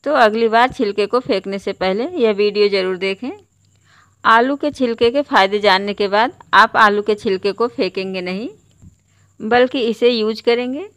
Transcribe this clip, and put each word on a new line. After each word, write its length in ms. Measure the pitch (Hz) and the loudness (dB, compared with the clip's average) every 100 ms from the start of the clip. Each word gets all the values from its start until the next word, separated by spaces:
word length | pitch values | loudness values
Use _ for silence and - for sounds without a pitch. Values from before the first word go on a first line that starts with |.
तो 100 | 277 294 | -2 2
अगली 320 | 220 220 226 | 2 2 0
बार 180 | 220 240 | 2 2
छिलके 360 | - 214 202 202 | 0 -4 -2 -2
को 140 | 247 | -2
फेंकने 380 | - 196 190 196 | -2 -4 -4 -8
से 140 | 202 | -8
पहले 340 | 196 185 190 277 359 | -4 -4 -2 -4 -2
यह 160 | 226 | 0
वीडियो 360 | 196 208 202 208 | 2 0 2 2
ज़रूर 280 | 196 185 185 | 2 -2 -4
देखें। 320 | 190 196 247 415 _ _ _ _ _ _ _ _ | -6 -6 -10 -14 _ _ _ _ _ _ _ _
आलू 320 | - 226 254 285 | 2 4 2 -2
के 160 | 302 | -4
छिलके 400 | 277 254 226 233 | -2 -4 0 0
के 100 | 269 | 0
फ़ायदे 360 | 285 254 196 208 | 0 2 2 2
जानने 340 | 208 185 202 | 2 2 0
के 140 | 196 202 | -4 -2
बाद 320 | 202 247 - - 190 | 0 0 -4 0 4
आप 220 | 220 240 | 4 4
आलू 240 | 214 208 | 2 2
के 140 | 208 208 | -2 -4
छिलके 360 | 226 185 202 | -2 -2 -4
को 160 | 196 233 | -2 -4
फेंकेंगे 520 | - 196 185 190 190 | -2 -6 -4 -8 -8
नहीं, 280 | 180 185 262 427 _ _ - _ _ _ _ _ | -8 -8 -10 -14 _ _ -20 _ _ _ _ _
बल्कि 420 | 214 240 247 277 | 0 2 2 0
इसे 280 | 233 220 240 | -2 2 2
यूज़ 340 | 240 214 220 | 2 -2 -2
करेंगे। 460 | - 233 247 269 403 | -2 -2 -2 -8 -12